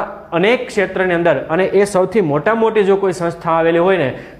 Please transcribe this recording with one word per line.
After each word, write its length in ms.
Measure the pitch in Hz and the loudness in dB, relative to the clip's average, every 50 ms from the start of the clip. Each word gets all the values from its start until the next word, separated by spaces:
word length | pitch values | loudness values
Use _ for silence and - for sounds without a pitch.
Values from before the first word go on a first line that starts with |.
| - - - - - - - | 0 -2 -8 -14 -10 -6 -2
અનેક 340 | 165 180 208 247 247 - - | 0 2 2 0 0 -2 -4
ક્ષેત્રની 460 | - 208 185 180 - 190 185 185 175 | -4 -2 -2 -2 -2 -2 -2 0 0
અંદર, 320 | 170 170 170 147 131 - - | 2 2 2 2 0 -2 -2
અને 140 | 160 175 185 | -2 0 0
એ 220 | 165 - 190 202 | 2 2 2 2
સૌથી 360 | 196 - 185 185 185 - 226 | 2 2 0 0 0 0 0
મોટા 320 | 190 151 139 151 151 208 220 | 0 0 0 0 0 0 0
મોટી 300 | 226 220 226 214 220 202 | 2 0 2 2 2 2
જો 120 | 185 196 | 2 2
કોઈ 160 | 190 196 190 | 2 0 -2
સંસ્થા 400 | 175 - 170 170 160 - - 170 | -2 -2 -4 -6 -6 -6 -4 -2
આવેલી 260 | 165 165 165 165 170 170 | 0 2 2 2 2 4
હોય 200 | 170 190 190 180 | 4 2 2 2
ને, 160 | 147 127 120 - - - - | 0 -2 -4 -6 -12 -18 -10